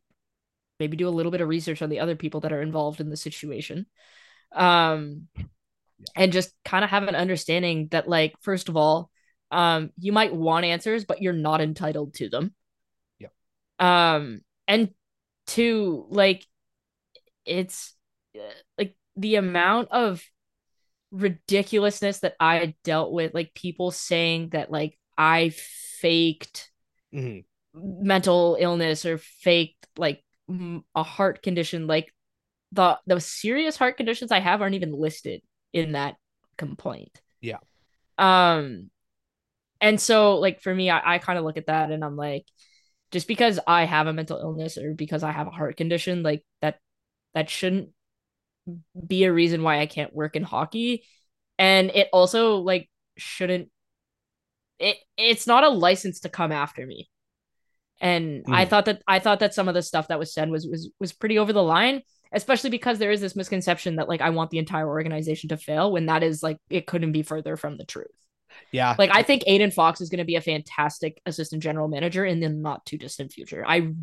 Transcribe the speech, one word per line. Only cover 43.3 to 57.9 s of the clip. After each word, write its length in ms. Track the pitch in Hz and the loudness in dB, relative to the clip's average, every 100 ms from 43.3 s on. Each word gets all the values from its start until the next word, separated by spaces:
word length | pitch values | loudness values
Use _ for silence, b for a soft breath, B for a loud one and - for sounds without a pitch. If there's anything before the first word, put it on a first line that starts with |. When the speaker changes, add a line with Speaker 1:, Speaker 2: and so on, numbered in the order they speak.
| 226 233 185 - | 2 2 2 2
Speaker 1:
I 200 | 170 165 | 2 4
have 200 | 156 156 | 0 0
a 60 | |
mental 260 | 160 160 156 | -2 -6 -8
illness 400 | 160 156 160 - | -8 -8 -8 -8
or 160 | 147 | -8
because 300 | 160 151 160 | -8 -6 -6
I 80 | 156 | -4
have 160 | 147 170 | -6 -8
a 20 | |
heart 260 | 165 147 - | -6 -8 -4
condition, 460 | 165 170 185 180 | -4 -2 -4 -4
like, 220 | 160 151 _ - | -2 -4 _ -6
that, 180 | 156 151 _ _ _ _ _ | -6 -6 _ _ _ _ _
that 160 | 160 156 | -6 -4
shouldn't 380 | - 185 190 - _ _ _ _ _ _ _ - 175 - 180 | -4 -2 -2 -4 _ _ _ _ _ _ _ -16 -16 -18 -14
be 200 | 170 185 | -4 2
a 80 | 190 | 4
reason 320 | 170 170 165 | 4 4 2
why 160 | 160 147 | 2 2
I 60 | 151 | 0
can't 280 | - 143 | -4 -8
work 220 | 151 151 156 | -6 -6 -6
in 80 | |
hockey. 600 | 185 120 156 226 240 233 b b b _ _ - | -4 -4 -4 -4 -2 -4 b b b _ _ 2
And 320 | 190 190 190 | 6 6 6
it 180 | 202 196 | 4 6
also, 460 | 185 180 226 226 202 | 6 6 6 4 2
like, 300 | 180 185 - _ _ - | 2 -2 -2 _ _ -18
shouldn't, 520 | - - 180 180 - _ _ _ _ _ _ _ _ _ _ - | -12 -6 -2 -2 -4 _ _ _ _ _ _ _ _ _ _ -4
it, 180 | 196 202 _ - | -2 -2 _ -2
it's 300 | 226 220 - | 0 2 4
not 180 | 240 | 6
a 40 | 302 | 6
license 520 | 220 175 185 196 - | 6 4 2 -2 -8
to 80 | 170 | -10
come 240 | - 165 | -4 -4
after 340 | 151 147 - 131 | -2 -6 -8 -14
me. 220 | - - _ _ _ _ _ _ _ _ | -14 -18 _ _ _ _ _ _ _ _